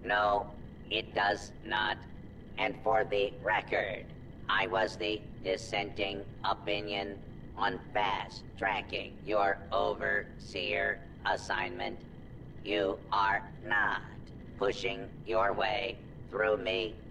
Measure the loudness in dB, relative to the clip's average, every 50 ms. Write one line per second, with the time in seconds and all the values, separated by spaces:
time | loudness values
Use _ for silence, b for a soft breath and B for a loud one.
0 | 0 2 4 6 6 6 6 4 2 0 -8 -10 -12 -12 -12 -12 -10 -4 -2 -2
1 | -2 0 0 2 4 4 4 2 0 -8 -10 -10 -6 -2 0 2 2 2 0 -2
2 | -6 -12 -12 -12 -12 -12 -12 -12 -14 -12 -4 -2 0 0 0 0 2 4 4 4
3 | 4 4 4 2 2 2 0 -2 0 2 2 2 2 2 2 2 2 2 -2 -4
4 | -6 -8 -12 -12 -12 -12 -12 -12 -2 0 2 2 2 4 4 4 4 4 2 0
5 | 0 0 0 0 -2 -6 -10 -6 0 0 0 0 0 -2 0 0 0 0 0 -2
6 | -2 0 0 -4 -6 -8 -10 -4 0 0 0 0 0 -2 -2 0 0 -2 -2 -2
7 | -2 -4 -4 -8 -10 -12 -10 -10 -10 -10 -4 0 0 2 0 0 -6 -2 0 2
8 | 2 2 2 0 -2 -6 -8 -10 -12 -10 -6 -2 0 0 0 0 -2 -4 -4 -6
9 | -6 -6 -10 -10 -4 2 2 4 4 4 2 0 -2 -2 0 2 2 2 2 0
10 | 0 2 2 2 0 -2 -8 -12 -12 -8 -6 -4 -2 0 0 2 2 2 0 -2
11 | -4 -12 -12 -6 0 0 0 0 0 -2 0 0 0 -2 -2 -4 -4 -4 -4 -6
12 | -10 -12 -12 -12 -12 -12 -12 -12 -12 -10 -10 -8 -2 0 4 4 4 4 4 0
13 | -2 2 4 4 6 6 4 2 0 -2 -10 -10 -4 0 2 4 4 4 2 0
14 | -4 -6 -10 -12 -12 -12 -12 -12 -12 -12 -4 0 2 2 2 2 0 -2 -2 -2
15 | -6 -8 -10 -10 -6 0 2 4 4 4 4 4 2 2 2 2 0 -2 -4 -6
16 | -10 -12 -12 -12 -12 -6 0 2 4 4 4 4 4 2 2 2 0 0 -4 -6
17 | -12 -14